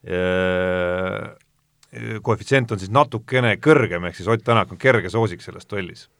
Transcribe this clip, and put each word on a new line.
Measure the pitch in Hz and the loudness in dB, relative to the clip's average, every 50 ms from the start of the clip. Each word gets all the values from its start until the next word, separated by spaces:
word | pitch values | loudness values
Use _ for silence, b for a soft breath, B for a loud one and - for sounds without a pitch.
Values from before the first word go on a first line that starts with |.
| - 92 | -8 -4
äh, | 92 90 90 92 92 92 92 92 92 90 92 92 90 90 90 87 90 92 92 92 98 104 107 - - _ _ _ _ _ _ _ _ _ _ _ - 120 113 113 113 110 - | -2 -2 0 0 0 0 0 0 0 0 0 0 0 -2 -2 -2 -2 -2 -4 -4 -6 -6 -10 -12 -16 _ _ _ _ _ _ _ _ _ _ _ -16 -12 -10 -10 -10 -8 -2
koefitsient | 123 110 - - - 135 135 123 113 113 | -2 -2 -2 0 2 2 2 2 0 -4
on | 98 | -6
siis | 95 92 | -6 0
natukene | 107 139 147 147 - 110 - - 131 131 123 117 104 92 | 2 2 2 2 0 -10 -8 -2 -2 0 2 2 0 2
kõrgem, | - 147 156 135 117 95 87 87 87 87 | 4 6 6 6 6 2 -2 -4 -6 -6
ehk | 82 | -8
siis | - 90 95 117 | -6 -2 -2 -2
Ott | 113 - | 0 2
Tänak | - 117 113 95 - 92 | 2 2 2 2 0 -4
on | 85 | 0
kerge | - 131 127 113 87 92 92 | 4 4 4 4 2 0 0
soosik | 113 117 104 87 85 - | 0 0 0 -2 -8 -14
selles | - 87 - - _ | -16 -16 -18 -14 _
duellis. | - 101 95 85 82 - - _ _ _ | -8 -8 -8 -8 -12 -18 -20 _ _ _